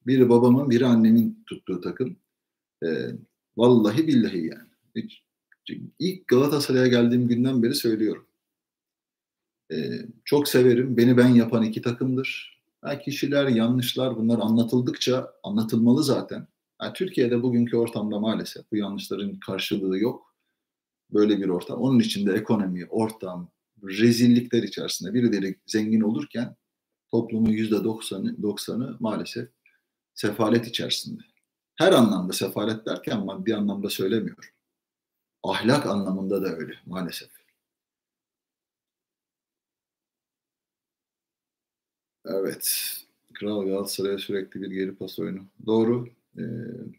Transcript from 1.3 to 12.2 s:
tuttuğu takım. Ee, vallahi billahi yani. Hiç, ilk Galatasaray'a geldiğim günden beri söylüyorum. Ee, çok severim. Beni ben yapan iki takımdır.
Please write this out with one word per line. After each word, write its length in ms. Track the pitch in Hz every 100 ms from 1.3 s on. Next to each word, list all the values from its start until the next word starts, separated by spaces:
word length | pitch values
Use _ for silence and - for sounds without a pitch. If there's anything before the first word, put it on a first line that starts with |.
| - -
tuttuğu 340 | - - 90
takım. 360 | 92 87 - - _ _ _ _ _ -
Ee, 240 | 82 76 62 - - _ _ -
vallahi 500 | 120 123 107 120 160
billahi 300 | 131 98 92
yani. 320 | 80 - - _ _ 113
Hiç, 280 | - - _ _ _ _ - - - -
ilk 280 | 175 185 -
Galatasaray'a 600 | 123 143 147 143 131 127
geldiğim 400 | 120 120 120 120
günden 360 | 117 131 131
beri 120 | 113 143
söylüyorum. 520 | 120 110 107 80 - _ _ _ _ _ _ _ _ _ _ _ _ _ -
Ee, 200 | 80 69 - - - -
çok 220 | 147 143
severim. 500 | 131 127 120 135 120
Beni 200 | 120 123
ben 100 | 123
yapan 360 | 120 110 117
iki 180 | 110 113
takımdır. 800 | 120 120 131 127